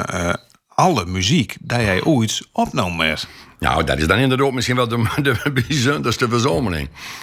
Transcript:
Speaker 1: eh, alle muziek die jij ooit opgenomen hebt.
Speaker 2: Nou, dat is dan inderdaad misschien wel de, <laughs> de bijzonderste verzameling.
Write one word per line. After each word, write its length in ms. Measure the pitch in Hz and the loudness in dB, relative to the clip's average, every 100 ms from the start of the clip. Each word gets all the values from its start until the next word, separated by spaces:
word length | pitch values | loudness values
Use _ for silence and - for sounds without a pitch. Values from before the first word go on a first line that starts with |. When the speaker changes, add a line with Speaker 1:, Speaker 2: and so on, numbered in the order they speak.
| - | -4
Speaker 1:
eh, 280 | 90 87 85 - _ _ | -2 -2 -4 -6 _ _
alle 380 | - 165 143 87 | 2 2 2 -2
muziek 500 | 95 95 165 - - | -2 2 2 0 -6
die 180 | - 120 | -4 -2
jij 260 | 107 92 | 0 2
ooit 380 | - 143 110 - - | 2 2 2 -2 -6
opgenomen 560 | - 233 - 92 82 80 | -2 -2 -2 -2 0 -2
hebt. 200 | 78 - - - - | -2 -8 -14 -20 -4
Speaker 2:
Nou, 240 | 67 71 | 0 2
dat 140 | 76 69 | 0 0
is 100 | 78 | 2
dan 100 | 98 | 2
inderdaad 340 | 135 127 139 | 2 2 0
misschien 240 | 127 113 123 | 0 -2 0
wel 120 | 120 | 0
de, 160 | 117 113 - | 0 0 0
<laughs> 60 | |
de 300 | 139 120 143 | 0 0 0
bijzonderste 760 | 131 117 156 123 147 131 110 120 | -2 0 0 0 0 -2 -2 0
verzameling. 600 | 117 127 160 117 82 67 - - - | 0 0 0 0 -2 -6 -10 -16 -14